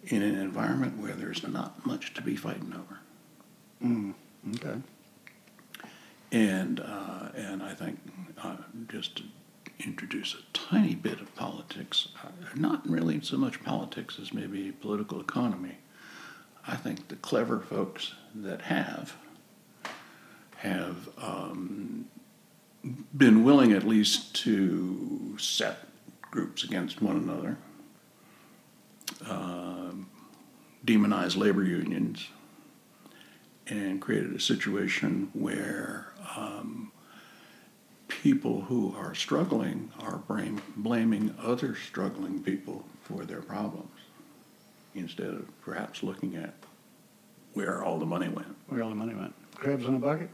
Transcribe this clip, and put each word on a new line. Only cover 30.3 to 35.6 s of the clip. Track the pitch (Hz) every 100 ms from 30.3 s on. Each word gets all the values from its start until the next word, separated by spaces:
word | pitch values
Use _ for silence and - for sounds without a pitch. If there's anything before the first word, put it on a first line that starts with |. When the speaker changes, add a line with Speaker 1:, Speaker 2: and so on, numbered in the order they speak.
| - - - - - 120
Speaker 1:
demonized | 110 104 98 90 95
labor | 104 98
unions, | 92 87 82 - - - - - - - - - - - - - - - - - -
and | 107 98 95
created | - 110 98
a | 92
situation | - 110 104 101 101 - - 95 98
where, | - - -